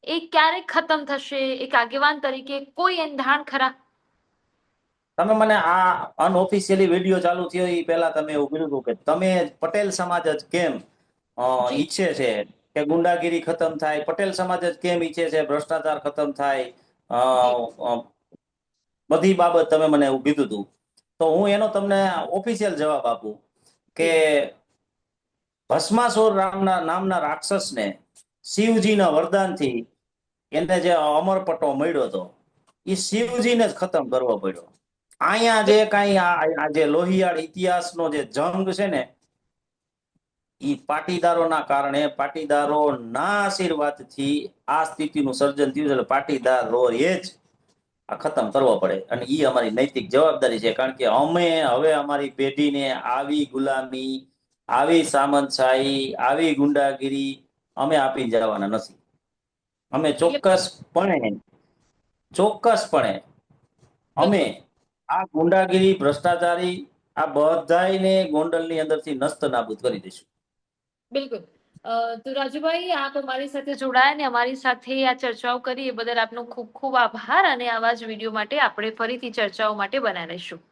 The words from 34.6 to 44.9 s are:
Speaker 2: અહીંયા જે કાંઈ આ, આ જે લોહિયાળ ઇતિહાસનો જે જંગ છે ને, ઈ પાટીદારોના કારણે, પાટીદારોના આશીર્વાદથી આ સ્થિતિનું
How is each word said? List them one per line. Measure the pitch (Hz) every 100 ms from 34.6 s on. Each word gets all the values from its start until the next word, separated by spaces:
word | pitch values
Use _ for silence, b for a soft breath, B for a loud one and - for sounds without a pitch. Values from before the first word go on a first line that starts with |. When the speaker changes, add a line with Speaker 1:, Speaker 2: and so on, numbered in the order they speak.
| - _ _ _ _ _
Speaker 2:
અહીંયા | 151 208 233 220
જે | 208 214 214
કાંઈ | 202 202 196
આ, | 175 170
આ | 156 151 156
જે | 151 151
લોહિયાળ | 156 175 185 185 165
ઇતિહાસનો | 160 - 180 180 170 165 160
જે | 147
જંગ | 120 113 160 185 190
છે | 185 196
ને, | 151 123 _ _ _ _ _ _ _ _ _ _ _ _ _ _ _
ઈ | 135 139
પાટીદારોના | - 147 160 180 170 170 165 160
કારણે, | 147 139 139 139 147
પાટીદારોના | - 139 160 156 147 143 151 151 131 117 120 170 208
આશીર્વાદથી | 196 190 180 156 147 147 127 - 139 147 - _ -
આ | 147
સ્થિતિનું | 160